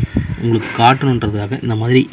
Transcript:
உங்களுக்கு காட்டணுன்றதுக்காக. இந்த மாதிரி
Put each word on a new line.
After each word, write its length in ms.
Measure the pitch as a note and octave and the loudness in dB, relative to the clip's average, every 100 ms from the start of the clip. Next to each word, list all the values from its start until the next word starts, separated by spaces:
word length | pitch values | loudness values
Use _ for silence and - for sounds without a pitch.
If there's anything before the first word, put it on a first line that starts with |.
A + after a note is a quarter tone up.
| - - - - | -2 -2 -4 -4
உங்களுக்கு 280 | A#2+ A2+ - - | -2 -2 -2 2
காட்டணுன்றதுக்காக. 800 | A#2+ C3+ C#3 A#2 G#2+ G#2 G2+ C3+ A#2+ | 4 4 2 0 -2 -4 -6 -6 -4
இந்த 100 | G#2+ | -2
மாதிரி 200 | A#2+ B2+ - | 2 2 2